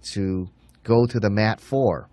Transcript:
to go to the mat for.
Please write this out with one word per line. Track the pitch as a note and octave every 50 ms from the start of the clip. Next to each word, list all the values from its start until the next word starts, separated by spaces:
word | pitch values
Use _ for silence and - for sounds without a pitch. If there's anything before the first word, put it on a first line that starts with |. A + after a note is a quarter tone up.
| _ - -
to | G#2 G2 F#2+ F#2 F#2 F#2 F2+ _ _ _ _ _ _ _
go | - A#2 A#2 A#2+
to | A#2 - A#2+
the | G#2 G#2
mat | G2+ G#2 G#2+ A2 A2 -
for. | - - - C3+ C3+ A2 F2 C2+ - -